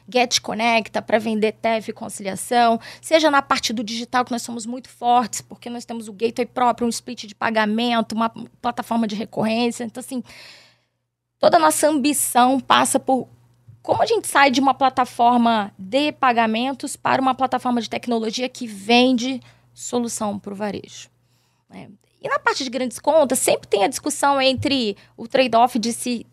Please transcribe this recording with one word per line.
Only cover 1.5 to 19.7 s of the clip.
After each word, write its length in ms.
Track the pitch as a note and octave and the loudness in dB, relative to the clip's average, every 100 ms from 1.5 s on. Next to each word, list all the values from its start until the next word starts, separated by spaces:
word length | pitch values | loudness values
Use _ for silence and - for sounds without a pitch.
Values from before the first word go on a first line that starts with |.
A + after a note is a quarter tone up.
tef 360 | G#3 A3+ A3+ A3 | 0 -2 -2 -4
e 40 | |
conciliação, 880 | - G#3+ - G3 F#3+ - A#3+ A#3 A3+ - - | -12 -12 -10 -10 -10 -2 4 4 2 -4 -16
seja 300 | - D#4+ D4+ | 0 2 4
na 100 | C#4 | 2
parte 320 | C#4 C4+ - | 0 -2 -2
do 100 | A3+ | -6
digital, 400 | G#3+ A#3 A#3+ B3+ | -6 -8 -4 -2
que 80 | B3 | -2
nós 120 | A#3+ | -6
somos 240 | - A#3+ A3 | -6 -10 -10
muito 220 | B3+ - | -12 -14
fortes, 520 | - A#3+ A#3+ G#3 - | -6 2 2 2 -6
porque 300 | - G3+ A#3+ | -14 -16 -12
nós 140 | A#3+ - | -12 -10
temos 220 | A#3 A3 | -10 -10
o 60 | |
gateway 320 | G3 A3+ B3 A#3 | -4 -4 -2 -4
próprio, 400 | - B3 A#3 A#3+ | 0 0 2 -2
um 40 | |
split 360 | A3+ - A#3 G#3 | -4 -10 -14 -14
de 80 | |
pagamento, 800 | - A3+ A3 G#3 A3 A#3+ A#3 A3+ | -4 0 2 2 2 0 0 0
uma 160 | A3 A3+ - - _ | -2 -2 -4 -18 _
plataforma 460 | A#3+ A#3 - A#3 A3+ | -6 -6 -4 -2 -2
de 80 | G#3 | -4
recorrência. 680 | - - A3 A3+ A#3+ A#3 A#3 | -8 -4 -2 0 0 -2 -10
Então, 160 | - | -10
assim, 220 | - B3+ - - - - _ _ _ _ _ _ _ - | -10 -10 -10 -18 -20 -20 _ _ _ _ _ _ _ 2
toda 180 | - E4+ | 4 6
a 20 | |
nossa 300 | D#4 D4+ D4+ | 4 4 2
ambição 680 | D#4 C4+ C#4 - B3 B3 C4+ | 2 0 0 0 4 4 2
passa 400 | B3 A#3+ B3 C4 | 2 2 4 0
por 280 | - C4 - _ _ _ _ - | 0 -2 -2 _ _ _ _ -16
como 220 | - A5 | -4 0
a 20 | D#5+ | 2
gente 220 | A4 - | 0 0
sai 240 | D4 C#4 | 4 4
de 80 | C4 | 4
uma 160 | C4+ B3+ | 2 2
plataforma 1000 | C4 C4 B3 - A#3+ B3 A#3 A3 G3 - | 0 2 -2 2 4 4 4 2 -2 -10
de 320 | F#3+ C4 D4+ | -4 0 0
pagamentos 840 | D4 C4 A#3 A3+ A3 C4 C4+ D4+ - | 0 2 2 2 0 -4 -6 -10 -6
para 240 | - B3+ | 0 2
uma 140 | C4 | 2
plataforma 480 | B3+ C4 B3 B3+ A#3+ | 0 -2 -2 -2 -2
de 80 | A3 | -4
tecnologia 580 | A#3 A#3+ A#3 A3 A#3 B3+ | -8 -4 -4 -4 -6 -8
que 200 | - A#3 | -8 -14
vende 720 | G3 G3 A#3+ B3+ B3 B3+ B3+ - _ _ | -10 2 4 4 2 -2 -8 -12 _ _